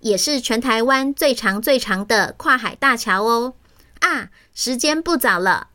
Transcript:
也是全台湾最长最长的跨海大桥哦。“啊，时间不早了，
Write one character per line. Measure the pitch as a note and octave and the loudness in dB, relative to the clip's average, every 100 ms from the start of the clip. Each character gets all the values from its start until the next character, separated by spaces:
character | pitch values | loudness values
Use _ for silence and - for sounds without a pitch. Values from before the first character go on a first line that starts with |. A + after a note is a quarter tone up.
也 | A3 F#3+ | -2 0
是 | D4 C#4 | 0 -2
全 | - A3+ | -2 -2
台 | B3+ A3+ | 0 0
湾 | A#3+ C4 C4+ | 2 2 0
最 | C#4 D4+ | 0 0
长 | A#3+ G#3 G3+ | 2 -2 0
最 | C4 C4 | 0 0
长 | - F#3+ | 0 -4
的 | G3+ A3 F3 - | 0 0 0 -2
跨 | - B3+ | 0 0
海 | G#3+ | 0
大 | - C4+ A#3 | -2 0 0
桥 | A3+ F#3+ | 0 0
哦。 | A3 A#3 B3 - _ _ _ - | 2 0 -2 -8 _ _ _ -4
“啊， | F4 C#4+ - - _ | -2 -2 -8 -18 _
时 | - A#3+ B3+ | -8 -4 -2
间 | D4+ D#4 | 0 0
不 | E4 D#4 | -2 0
早 | B3 F3+ | 2 2
了， | F#3 E3 - | 2 0 -4